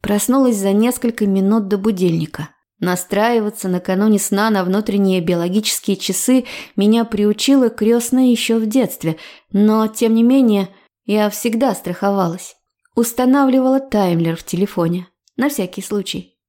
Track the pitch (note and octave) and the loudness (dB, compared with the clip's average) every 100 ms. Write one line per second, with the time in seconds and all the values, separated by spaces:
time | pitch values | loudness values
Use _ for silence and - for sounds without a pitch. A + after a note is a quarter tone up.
0 | G#3 G#3 - C4+ C4 G#3 G3 G3 A#3 B3 | -2 -2 0 2 2 0 0 2 0 -2
1 | A#3 - G3+ F#3+ F#3+ A3+ G3 G3+ G#3 F#3 | -6 -2 -2 0 2 0 0 -2 -2 0
2 | F3+ E3 D#3+ - D#3+ _ _ _ F3+ F3+ | 0 0 -4 -10 -14 _ _ _ -4 -4
3 | - G3+ A3 A#3+ G#3 G#3 F#3+ F3+ F3+ F#3 | -4 0 0 0 -2 -6 -4 -4 -2 0
4 | G#3+ G3+ - G3 A3 G#3 F3+ G3 G#3+ G3+ | 2 2 2 0 2 0 0 -2 0 0
5 | G3 F#3 E3+ F3 F3 G3 G#3+ - - F#3+ | 2 2 0 -2 0 -2 -2 -6 -4 -4
6 | - F#3 - B3+ A#3+ - - - G3+ A3+ | -4 -4 0 0 0 -14 -10 0 2 2
7 | A3+ G#3 G#3 G#3 - C#4 A#3+ A#3+ G#3+ A#3+ | 0 0 0 0 2 4 2 0 2 2
8 | A#3+ B3+ B3+ A3+ - A3+ A3 C4 A3+ - | 2 2 2 2 0 -2 0 0 -2 -2
9 | D#3+ D#3+ - - _ G3 G#3+ G#3+ A3 A3 | -6 -6 -12 -20 _ 2 4 4 0 0
10 | A3+ A3+ A#3 C4+ A#3+ G3+ F#3+ - _ _ | 0 4 4 4 4 2 -2 -10 _ _
11 | - G#3 G#3 G3+ - A3+ C4 F#3 - E3+ | -2 0 0 -2 -4 0 0 -2 -6 -4
12 | G3 G3 F3 F3+ - _ _ _ _ - | -2 0 -2 -4 -14 _ _ _ _ -2
13 | A#3 - B3+ C#4 C4+ C4 C4 C4+ C4+ G#3+ | -2 0 2 4 4 2 2 0 0 0
14 | F#3 E3+ E3 E3 - F3 G3+ - E3+ F3 | 0 0 0 -4 -6 -4 -2 0 -2 -2
15 | F3+ _ _ - C#4+ D4 F3+ - - G#3 | -8 _ _ -4 -2 -2 -6 -8 -6 -6
16 | F#3+ F#3 F3+ _ | -6 -10 -12 _